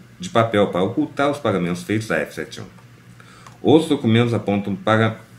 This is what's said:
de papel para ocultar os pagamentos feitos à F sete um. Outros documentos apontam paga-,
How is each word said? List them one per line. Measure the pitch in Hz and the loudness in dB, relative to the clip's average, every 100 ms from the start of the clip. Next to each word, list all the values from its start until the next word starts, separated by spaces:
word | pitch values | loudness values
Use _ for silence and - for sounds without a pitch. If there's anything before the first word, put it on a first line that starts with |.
| - - | -18 -16
de | - | -2
papel | 117 113 104 98 | 0 2 2 2
para | - | 2
ocultar | 95 - 143 - 143 | -2 -2 -4 0 -2
os | 139 | 0
pagamentos | 110 95 87 87 | -2 -2 -2 -4
feitos | - 107 110 | -4 -4 -2
à | 80 | -4
F | 71 | -4
sete | - 78 - | -8 -12 -14
um. | 55 - - - - - - - - - | -18 -20 -20 -20 -20 -20 -20 -20 -20 -4
Outros | 101 156 160 | 4 4 4
documentos | 139 113 113 120 | 0 2 2 2
apontam | 110 - 101 101 92 | -2 -2 -2 -2 -4
paga-, | - 110 110 - - | 0 2 2 -2 -12